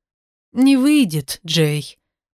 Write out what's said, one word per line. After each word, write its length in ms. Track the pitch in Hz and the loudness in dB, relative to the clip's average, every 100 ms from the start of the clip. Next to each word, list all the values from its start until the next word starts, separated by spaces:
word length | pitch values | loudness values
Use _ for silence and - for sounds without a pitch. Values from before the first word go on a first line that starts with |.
| _ _ _ _ _ | _ _ _ _ _
«Не 260 | - 269 269 | 0 2 4
выйдет, 640 | 269 302 220 151 135 - 160 | 2 2 0 -2 -8 -12 -6
Джей», 540 | 160 151 147 - - _ _ _ | -2 -2 -2 -10 -20 _ _ _